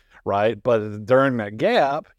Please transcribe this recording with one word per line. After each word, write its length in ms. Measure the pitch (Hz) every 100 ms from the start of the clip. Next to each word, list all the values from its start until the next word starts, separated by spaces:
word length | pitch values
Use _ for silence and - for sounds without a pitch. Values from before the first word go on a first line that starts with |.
| _ -
right? 380 | - 98 110 104
But 420 | 127 113 107 104
during 320 | 104 127 135 120
that 180 | 104 107
gap, 500 | 185 233 139 147 -